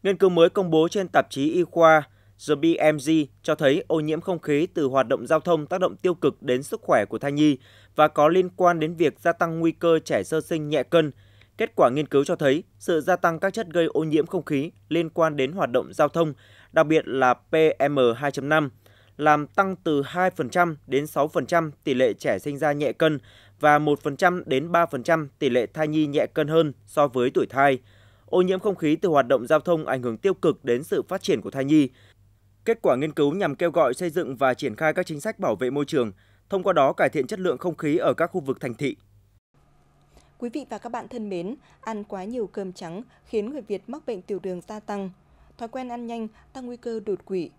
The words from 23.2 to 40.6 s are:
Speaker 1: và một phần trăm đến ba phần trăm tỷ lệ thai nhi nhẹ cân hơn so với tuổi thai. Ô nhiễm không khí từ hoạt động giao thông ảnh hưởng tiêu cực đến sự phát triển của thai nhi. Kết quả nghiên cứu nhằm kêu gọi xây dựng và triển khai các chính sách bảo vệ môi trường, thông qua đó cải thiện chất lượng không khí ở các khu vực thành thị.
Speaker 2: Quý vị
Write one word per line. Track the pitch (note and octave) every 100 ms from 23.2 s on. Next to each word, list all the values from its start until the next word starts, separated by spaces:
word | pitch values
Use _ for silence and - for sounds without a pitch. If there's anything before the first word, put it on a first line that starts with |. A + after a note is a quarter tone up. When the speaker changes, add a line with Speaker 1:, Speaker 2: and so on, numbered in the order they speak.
| - - - _
Speaker 1:
và | D3 D3
một | D3+ D3
phần | D3+ C#3
trăm | F#3 F3+ -
đến | C3+ E3
ba | E3+ E3+
phần | C3+
trăm | A#2+ E3 C#3+ _
tỷ | C#3+
lệ | B2 G#2+
thai | D#3 D#3
nhi | D#3 D3+
nhẹ | C#3+ A2
cân | - D3
hơn | D#3+ D#3 - _
so | - C#3+
với | B2 B2
tuổi | D#3+ G#2+
thai. | B2+ C#3+ C3 _ _ _ _ _
Ô | F#3
nhiễm | F#3 F#3
không | G#3 F#3
khí | D#3 D#3+
từ | F#3+
hoạt | D3 B2
động | C3+ A#2
giao | D#3
thông | - E3+ D3
ảnh | C3
hưởng | A#2+ A2+
tiêu | G3
cực | F#3 F3 - C3+
đến | A#2+
sự | D#3 F3+
phát | A2+ F#3+
triển | - C#3+
của | G2
thai | C3+ C3+
nhi. | D#3 C3+ _ _ _ _ _ _ _ -
Kết | A3+
quả | F3+ B2+
nghiên | D3+
cứu | D#3 C#3+
nhằm | F3 F3+ C3+
kêu | E3+
gọi | E3 C#3
xây | B2+ F3+
dựng | D#3 C#3+ B2+
và | C3+
triển | B2 C3+ G#2
khai | D#3
các | D#3 F#3
chính | D3+
sách | G#3+ A3
bảo | E3+ C#3
vệ | B2+
môi | C#3 C#3+
trường, | D3+ A2+ F#2+ _ _ _
thông | G3
qua | F#3
đó | E3 C#3
cải | F3 D#3
thiện | D3+ B2+
chất | G#3
lượng | F3+ B2+
không | F3 D#3
khí | D#3 D3+
ở | -
các | B2 -
khu | F#3
vực | C3+ B2+
thành | C3+
thị. | A2+ C#3+ - _ _ _ _ _ _ _ _ _ _ _ _ _ _
Speaker 2:
Quý | A#3+
vị | A#3